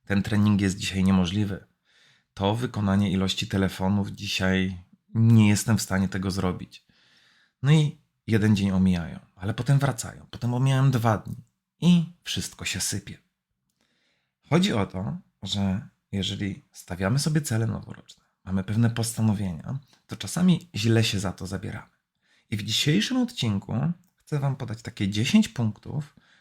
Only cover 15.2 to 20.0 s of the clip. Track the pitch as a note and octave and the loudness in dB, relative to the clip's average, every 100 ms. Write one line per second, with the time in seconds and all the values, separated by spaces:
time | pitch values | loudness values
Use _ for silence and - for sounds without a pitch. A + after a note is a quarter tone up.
15.2 | - _ G2 G#2 G2 F#2+ - _ _ G2+ | -12 _ -8 -2 0 -2 -4 _ _ -4
16.2 | F#2 G2+ G2 - - - - F2 F#2+ C3+ | -4 -4 -6 -6 -12 -20 -12 -2 0 0
17.2 | D#3+ D#3 D3+ A2+ A2 G2+ G#2+ - - - | 0 0 0 0 -2 -4 -10 -18 -20 -20
18.2 | _ _ F#2 F#2+ F#2 G#2+ A#2 A#2 A2+ - | _ _ -6 -4 -2 2 2 0 -4 -2
19.2 | A2 G2+ G2 D#2 - C#3 - _ | 0 0 -4 -6 -8 -10 -12 _